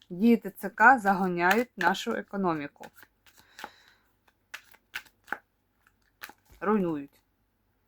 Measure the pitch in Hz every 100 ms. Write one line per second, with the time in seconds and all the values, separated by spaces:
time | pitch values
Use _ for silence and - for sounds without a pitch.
0 | _ 175 226 233 190 - 196 - 220 262
1 | 202 190 185 175 175 208 254 - 170 190
2 | - 220 202 202 185 160 143 - - -
3 | - _ _ _ _ - - - _ _
4 | _ _ _ _ _ - - - _ -
5 | - _ _ - _ _ _ _ _ _
6 | _ _ - - _ - 175 214 175 151
7 | 139 _ _ _ _ _ _ _